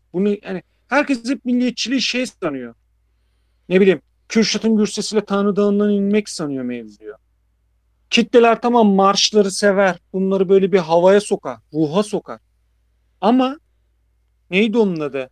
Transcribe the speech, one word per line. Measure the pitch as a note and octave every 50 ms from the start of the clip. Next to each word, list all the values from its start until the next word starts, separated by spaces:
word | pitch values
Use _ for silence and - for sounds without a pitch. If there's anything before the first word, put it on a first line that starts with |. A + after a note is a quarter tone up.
| _ _
Bunu, | - F3 G3 G#3
yani | G3+ G3+ - - F#3+ F3 - _ _ _ _ _
herkes | A#3+ C#4+ D4 D4 C#4 A#3 A#3 A#3
hep | C#4 - -
milliyetçiliği | B3 B3 B3 B3 B3 A#3+ - - G#3+ C4+ B3+
şey | - - - B3 B3+
sanıyor. | - - _ F#3+ D#3+ C#3 C3 B2 A#2 A#2 _ _ _ _ _ _ _ _ _ _ _ _ _ _ _ _ _ _ -
Ne | F3 F#3
bileyim, | G3+ F#3+ F3 C#3+ - _ _ _ _ _
Kürşat'ın | - A3+ G#3+ - - G#3 - A3+ A3+
Gürsesi'yle | G#3 G#3+ G3 - G#3+ G3 - G#3 G#3+ G#3
Tanrı | - G3 G3+ G3+ G#3 F#3+
Dağı'ndan | G#3 G3+ G3+ G3+ G3+ G#3 G#3
inmek | G#3 G3+ G3 G3 G#3 G#3+ G#3 -
sanıyor | - - E3 C#3+ C#3 C3 B2
mevzuyu. | B2 B2 A#2+ A2+ G#2+ G#2 _ G#2+ G#2 G#2 _ _ _ _ _ _ _ _ _ _ _ _ _ _ _ _ _ _ _
Kitleler | - A#3 A3+ - - A#3+ A#3 A#3 A3+ A3+
tamam | - A#3+ A#3+ A#3+ A3 G#3
marşları | G3 F#3+ G3 G3 G3 G3 - - G#3+ G#3+ G3 G3
sever. | F#3 - G#3 G3+ F#3+ G3 G3 F#3 F3 F3 _ _
Bunları | - F#3 F#3+ F#3+ F#3+ F#3+ F#3+ F3
böyle | G3 G3 F#3+ F#3
bir | F#3 F#3
havaya | E3 D#3 E3 F3 E3+ F#3 G3 G#3
sokar, | G3+ - G3+ - - C#3+ B2 A2 _ _
ruha | - D3+ D#3+ C#3+ D#3 G3
sokar. | G#3 - - E3+ - - A#2 A2 _ _ _ _ _ _ _ _ _ _ _ _ _ _ _ _
Ama | - G#3 B3 B3+ B3+ C4 C#4+ E4 _ _ _ _ _ _ _ _ _ _ _ _ _ _ _ _ _ _
neydi | F3 F#3+ A3 A#3 G3+ A#3+
onun | G#3+ G3 F3 D#3
adı? | D3+ C#3+ B2 C#3 B2+ B2+